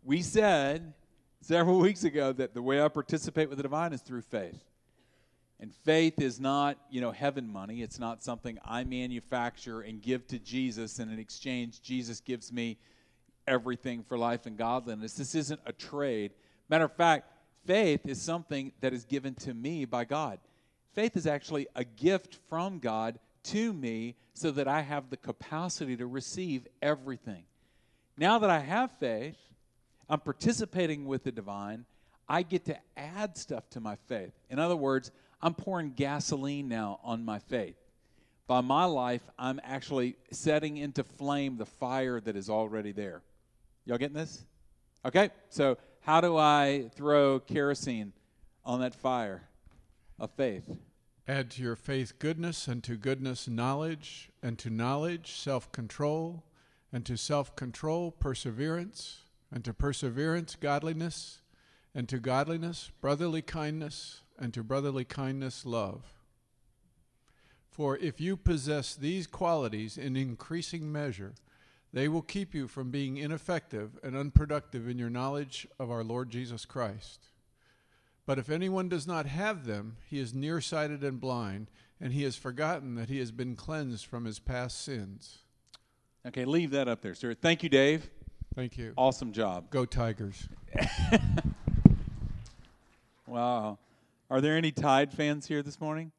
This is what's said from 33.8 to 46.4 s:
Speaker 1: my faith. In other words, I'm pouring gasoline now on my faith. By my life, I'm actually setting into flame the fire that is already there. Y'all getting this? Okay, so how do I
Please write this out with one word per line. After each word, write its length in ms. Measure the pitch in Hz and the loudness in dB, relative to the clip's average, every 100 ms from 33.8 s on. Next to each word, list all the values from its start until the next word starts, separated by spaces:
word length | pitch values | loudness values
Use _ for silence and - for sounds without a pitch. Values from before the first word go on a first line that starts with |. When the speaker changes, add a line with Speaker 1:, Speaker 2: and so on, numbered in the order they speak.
Speaker 1:
my 160 | 110 104 _ | -8 -10 _
faith. 240 | 117 90 - _ | -8 -8 -14 _
In 80 | 131 | -2
other 180 | 165 170 | 0 2
words, 340 | 135 131 123 _ _ _ | 2 2 -2 _ _ _
I'm 140 | 165 | -2
pouring 380 | 165 - 185 156 | -2 -4 -4 -4
gasoline 760 | 127 139 143 - 143 139 143 139 | -2 -2 0 -2 -2 -2 -4 -4
now 300 | 113 107 101 | -4 -4 -6
on 200 | 117 117 | -6 -6
my 140 | 113 107 | -4 -6
faith. 380 | - 123 92 - _ _ _ _ _ _ - | -4 -4 -4 -8 _ _ _ _ _ _ 2
By 140 | 127 | 2
my 240 | 123 139 | 6 4
life, 380 | 180 147 123 123 - - | 4 4 0 -2 -4 -6
I'm 220 | 127 135 | -4 -4
actually 520 | - 135 131 139 123 - _ | -6 -8 -2 0 0 -2 _
setting 460 | - 156 151 156 147 | -4 2 2 2 -4
into 280 | 143 135 | -4 -4
flame 520 | 127 - 139 143 139 123 | -4 -4 -2 0 -2 -4
the 100 | 107 | -8
fire 540 | - 127 131 131 120 | -6 -2 0 0 -2
that 160 | 107 101 | -4 -6
is 120 | 95 | 0
already 440 | 107 110 110 104 | 0 0 -2 -6
there. 300 | 98 101 78 _ _ _ _ _ _ | -6 -8 -10 _ _ _ _ _ _
Y'all 140 | - 120 | -4 -2
getting 180 | 143 147 | -2 -4
this? 280 | 160 - - _ - _ _ _ | -8 -10 -20 _ -20 _ _ _
Okay, 260 | 131 170 202 - - | 2 4 4 2 -14
so 280 | - 139 123 - _ | 2 2 2 -6 _
how 200 | - 160 | 4 6
do 160 | 175 | 6
I 540 | 160 | 6